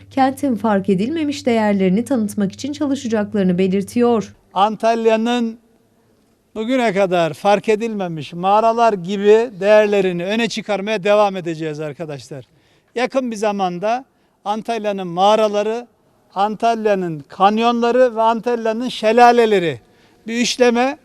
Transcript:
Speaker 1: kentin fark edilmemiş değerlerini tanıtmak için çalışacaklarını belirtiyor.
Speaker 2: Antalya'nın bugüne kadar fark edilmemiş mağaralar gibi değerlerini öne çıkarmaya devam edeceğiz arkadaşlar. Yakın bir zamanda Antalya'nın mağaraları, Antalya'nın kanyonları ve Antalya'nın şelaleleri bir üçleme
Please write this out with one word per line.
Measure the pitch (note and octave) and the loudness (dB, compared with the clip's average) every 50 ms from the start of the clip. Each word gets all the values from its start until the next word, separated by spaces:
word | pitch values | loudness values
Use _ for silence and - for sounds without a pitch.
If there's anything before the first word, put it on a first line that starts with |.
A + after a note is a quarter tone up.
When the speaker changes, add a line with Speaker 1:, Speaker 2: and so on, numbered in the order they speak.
| - - | -18 -8
Speaker 1:
kentin | - C4+ C4 C4+ C4 - - C#4 A#3+ | -2 0 0 0 0 -2 -4 -4 -2
fark | G3+ - A3+ G#3 G3 F#3+ G#3+ | -2 0 0 0 0 0 0
edilmemiş | G3 F3+ G#3 B3 D#4+ E4 D#4 C#4+ C#4 - - | 0 0 0 -2 -4 -4 -4 -4 -6 -4 -2
değerlerini | B3+ A#3 A3+ G#3+ G#3 G#3 G3 F#3+ F#3 F3+ G#3+ A#3+ | 0 0 2 2 2 2 2 2 2 0 0 0
tanıtmak | - C#4+ A#3 G#3+ G3+ G3+ G#3+ G3+ F#3+ - | -2 -2 -2 -2 -2 -2 -4 -4 -4 -4
için | - - C4+ D4 | -8 -10 -10 -6
çalışacaklarını | D4 D4+ C4+ C#4 C#4 - A#3 A3+ G#3+ G#3 G#3 G#3+ G#3 F#3+ F#3 F3+ F3 | -4 -2 -2 -2 -4 -4 -4 -2 -2 -4 -2 -2 0 0 0 2 2
belirtiyor. | F#3+ F#3+ F#3 G3+ G3 G3 - B3 A#3+ A#3+ A#3+ G#3+ F#3 - - _ _ _ - | 0 0 0 -2 -4 -2 0 0 2 2 2 0 -2 -6 -12 _ _ _ 0
Speaker 2:
Antalya'nın | F#3 G3 A3 G#3+ - - A3+ A#3 A#3 A3+ A3 A3 A3 A3+ A#3 A#3+ B3 A#3 A3+ A3+ - _ _ _ _ _ _ _ _ _ _ _ _ _ _ _ _ _ _ - | 0 0 0 0 0 0 0 0 2 2 2 2 2 0 0 0 -2 -2 -4 -6 -10 _ _ _ _ _ _ _ _ _ _ _ _ _ _ _ _ _ _ -10
bugüne | G#3 A3 A3+ C4 C4 A#3+ A3+ F3 | -8 -4 -2 0 0 0 0 2
kadar | G3 G3+ F#3 F#3 F3 E3+ D#3+ D3+ | 0 0 2 2 0 0 0 -2
fark | - - G3+ G#3 G3 - A3 | -2 2 2 2 2 2 0
edilmemiş | G#3+ G3+ A#3 A3+ A3 G3+ F#3+ F3 E3 D#3 C#3+ - - | -2 0 -2 -4 -6 -6 -6 -6 -6 -8 -10 -12 -10
mağaralar | E3+ F3+ F#3+ G3+ G#3+ A3 A3+ A3+ A#3 A#3+ A3+ G#3+ | -4 0 2 2 4 2 2 2 4 2 2 2
gibi | F#3+ E3+ F3 G#3 G3 G3+ G#3 G#3+ A3 A3+ B3+ G#3+ E3+ | 0 -4 -6 -4 0 4 6 6 6 4 0 -6 -2
değerlerini | F#3+ G3+ G#3+ G#3+ G#3+ G#3 G#3 G3+ F#3 F#3 F3 F3 E3+ | 2 6 6 6 6 4 2 2 0 0 -2 -2 -4
öne | F#3+ G#3+ A3+ A#3 A3 | -2 -2 -2 -2 -2
çıkarmaya | - A3 F#3+ - G3+ F#3+ F#3+ G#3+ A3 G#3 E3+ | -4 -6 -6 -4 -4 -4 -4 -4 -4 -2 2
devam | G#3 G#3 G#3 G#3 G3+ F#3+ | 2 4 4 4 2 0
edeceğiz | F#3+ E3+ E3+ E3 D3+ D#3+ D#3 D3+ D3 | -4 -6 -6 -6 -6 -6 -8 -6 -8
arkadaşlar. | D#3 D3+ C#3 - E3+ D3+ D3 C3 A#2+ - D#3 C3+ B2 _ _ _ _ _ _ _ _ _ - | -8 -10 -10 -10 -12 -12 -12 -12 -14 -14 -16 -16 -16 _ _ _ _ _ _ _ _ _ -4
Yakın | A3+ B3 G#3+ - C4+ C4 A#3+ | -4 -4 -2 -2 -2 -4 -4
bir | A3+ | -6
zamanda | G3+ G#3+ G#3+ G#3 G3+ F#3+ F3+ F3 F3 F#3 G#3+ A#3 B3+ C4+ _ _ _ _ _ _ _ - | -2 -2 -2 0 0 -2 -2 -4 -4 -4 -2 -4 -4 -6 _ _ _ _ _ _ _ -6
Antalya'nın | G3+ G#3 A3 - - A#3 A3+ G#3 G#3 G3+ G3 F#3 | -6 -6 -6 -4 -6 -6 -4 -4 -4 -6 -6 -6
mağaraları, | F3 E3+ F3 F#3+ G3+ G#3+ A3 A3 G#3+ G#3 G#3 G#3 G#3+ A3 A#3+ A#3+ - _ _ _ _ _ _ _ _ - | -6 -2 2 4 4 4 4 4 2 0 0 -2 -2 -4 -6 -8 -12 _ _ _ _ _ _ _ _ -4
Antalya'nın | F3+ G3+ G#3+ A3 F#3+ A3+ A#3 A#3 A3 G#3+ G#3+ G3+ F#3+ F#3 E3+ D#3+ D3 C#3 - | -2 -2 -2 -2 0 0 0 0 0 0 0 0 0 -2 -4 -6 -8 -12 -10
kanyonları | - - F#3+ G3+ G#3+ A3 A#3 A#3 A#3+ A#3 A#3 A#3+ A#3 B3 B3+ B3 A3 | -2 0 2 2 2 2 0 0 0 0 0 0 2 2 2 2 2
ve | A3 A3+ | 0 0
Antalya'nın | A3+ A#3 A3+ F#3+ A#3+ A#3+ A#3 A3 A3 A3 A3+ B3+ B3 | 0 0 -2 -2 -4 -4 -2 -2 -4 -4 -4 -6 -8
şelaleleri | - - - G#3+ A3+ A#3+ A#3+ A#3+ A#3+ A#3+ A#3 A3 G#3+ F#3+ F3 D#3+ C3+ A#2 _ _ _ _ _ _ _ _ - | -6 -2 0 2 6 6 6 6 6 6 4 2 2 0 0 -2 -6 -8 _ _ _ _ _ _ _ _ -12
bir | G#3+ A3+ A#3+ | -8 -4 -4
üçleme | A#3+ - - - B3 B3 A#3 A#3 B3 C4 D4 - | -2 -2 0 2 2 2 2 2 0 -2 -4 -6